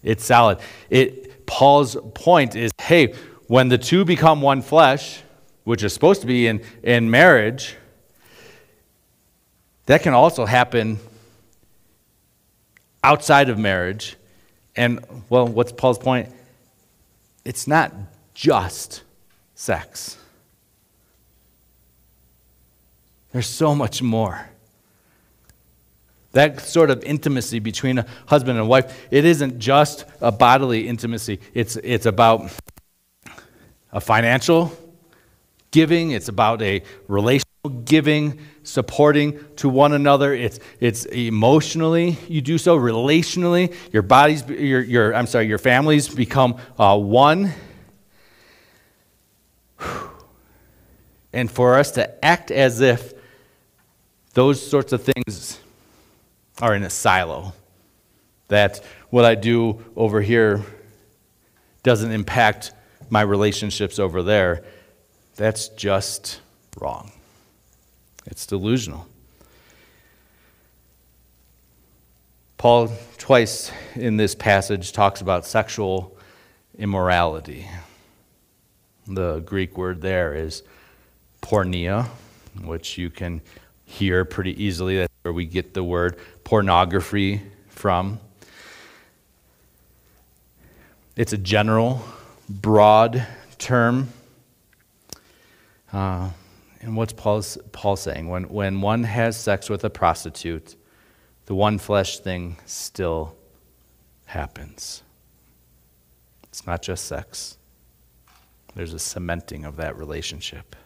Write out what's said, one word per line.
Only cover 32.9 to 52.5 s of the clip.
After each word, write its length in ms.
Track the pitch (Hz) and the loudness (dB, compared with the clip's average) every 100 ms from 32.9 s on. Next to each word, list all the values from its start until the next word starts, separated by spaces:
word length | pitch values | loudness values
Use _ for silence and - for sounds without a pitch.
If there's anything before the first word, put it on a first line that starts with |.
| _ _ _ - - _ _ _ _ _ | _ _ _ -20 -20 _ _ _ _ _
a 100 | 87 | -10
financial 720 | - 110 117 127 - 165 170 - - _ _ _ _ _ _ _ _ | 2 2 4 2 4 2 2 -6 -20 _ _ _ _ _ _ _ _
giving. 400 | 160 160 170 165 | 2 4 2 0
It's 160 | 120 - | -6 -6
about 340 | 101 110 117 | 0 0 0
a 200 | 107 98 - - - | -2 -4 -6 -20 -6
relational 360 | 101 107 143 - _ 147 123 | -2 2 2 0 _ -12 -10
giving, 560 | 117 156 147 151 151 139 - _ | 2 4 4 0 0 -6 -16 _
supporting 840 | - - - - 147 147 147 147 - - | -6 -4 -4 2 4 4 0 -4 -16 -4
to 120 | 139 | 0
one 240 | 131 147 | 4 4
another. 400 | 147 143 139 139 | 4 4 4 2
It's, 280 | 135 117 - - - | 0 -4 -8 -20 -2
it's 240 | 123 117 - | -2 -2 -8
emotionally, 1080 | 123 117 110 113 156 151 165 160 165 170 170 - | -8 -4 2 4 4 2 -4 -2 0 -2 -4 -6
you 120 | 156 | -6
do 160 | 131 160 | -2 -2
so 220 | - 165 | 2 2
relationally. 960 | 123 113 131 156 - 175 175 175 180 - - | 2 0 2 2 0 -2 0 0 0 -4 -2
Your 100 | 110 | -2
bodies, 440 | 95 127 151 156 123 | 4 6 6 2 -6
your, 320 | 143 143 131 | -4 0 0
your, 340 | 117 120 107 | 2 2 2
I'm 120 | 113 120 | 2 0
sorry, 200 | 123 110 | 0 0
your 120 | 104 | 0
families 500 | 131 127 151 151 139 | 4 4 4 2 0
become, 480 | - 120 135 127 120 - - | -4 -2 2 2 0 -14 2
uh, 200 | 104 104 | 4 4
one. 540 | 101 117 143 165 202 147 - - - _ _ _ _ _ _ _ _ _ _ _ _ _ _ _ _ _ _ _ - - - - _ _ _ _ _ _ _ _ _ _ _ | 4 4 4 4 -2 -6 -16 -20 -20 _ _ _ _ _ _ _ _ _ _ _ _ _ _ _ _ _ _ _ -14 -12 -14 -20 _ _ _ _ _ _ _ _ _ _ _
And 180 | 123 120 | -6 -6
for 260 | - 123 127 | 0 4 4
us 140 | 143 | 4
to 320 | - - - | 0 -4 0
act 260 | 151 170 - | 0 0 0